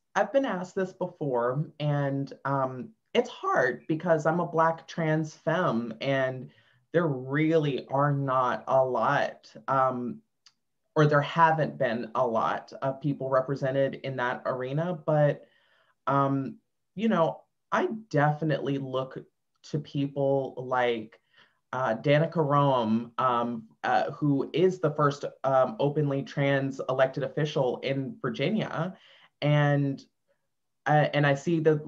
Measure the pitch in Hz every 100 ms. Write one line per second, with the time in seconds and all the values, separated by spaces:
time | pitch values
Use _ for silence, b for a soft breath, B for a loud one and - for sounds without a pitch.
0 | _ 190 208 277 262 185 185 196 185 -
1 | 180 - 147 123 120 135 165 - 147 143
2 | 139 139 139 - 135 139 131 127 113 _
3 | _ 220 240 - 381 381 131 120 - 156
4 | 170 160 156 170 165 160 160 160 - -
5 | 160 156 156 - - 170 165 113 120 110
6 | 135 135 131 131 - b b b _ 160
7 | 165 127 131 143 156 165 151 123 - 135
8 | 143 139 139 131 127 110 - 131 131 120
9 | 120 139 - - - - - 135 131 123
10 | 120 - _ _ _ _ _ _ _ -
11 | 147 147 143 165 160 156 131 - 127 117
12 | 110 120 123 110 73 113 - - 139 -
13 | 147 139 135 131 131 135 135 139 135 -
14 | 135 131 123 127 - 127 127 147 175 165
15 | - 151 147 - - b b b b b
16 | - 139 139 139 131 110 _ _ _ 185
17 | 226 180 160 - _ _ - 214 359 220
18 | - 147 151 151 160 - 135 139 131 127
19 | 131 - - _ _ _ - 151 - 143
20 | 143 139 139 139 135 - 127 127 123 117
21 | 110 - b b b b _ 127 127 -
22 | 147 147 165 170 143 143 143 127 110 113
23 | 117 - 127 120 120 117 - _ 117 120
24 | - 143 151 139 - 139 185 185 156 147
25 | 143 - - - 135 135 123 110 139 147
26 | 143 139 139 - 139 139 135 135 - 131
27 | 135 - 143 - 151 156 127 - 127 139
28 | 131 - 131 110 147 208 131 139 180 185
29 | B B B - 147 147 147 143 139 139
30 | - _ _ _ _ _ _ _ - 151
31 | 143 147 147 143 175 165 156 151